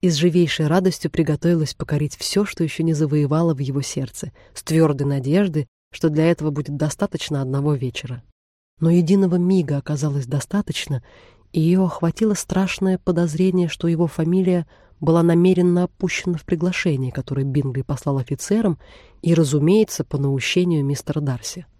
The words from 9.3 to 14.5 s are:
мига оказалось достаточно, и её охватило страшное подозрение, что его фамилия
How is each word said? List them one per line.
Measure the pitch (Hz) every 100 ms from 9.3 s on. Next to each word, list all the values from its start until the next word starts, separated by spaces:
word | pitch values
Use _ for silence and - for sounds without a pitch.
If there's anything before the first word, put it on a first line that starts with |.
| 180
мига | 180 190 151 143
оказалось | - 147 151 143 123
достаточно, | 143 - 202 - - - 135 - - - _ _
и | -
её | 160 180 185
охватило | - 170 - 220
страшное | 208 - - 190 - 185 185
подозрение, | - 170 170 151 185 185 175
что | - 170
его | 165 170
фамилия | - 160 185 185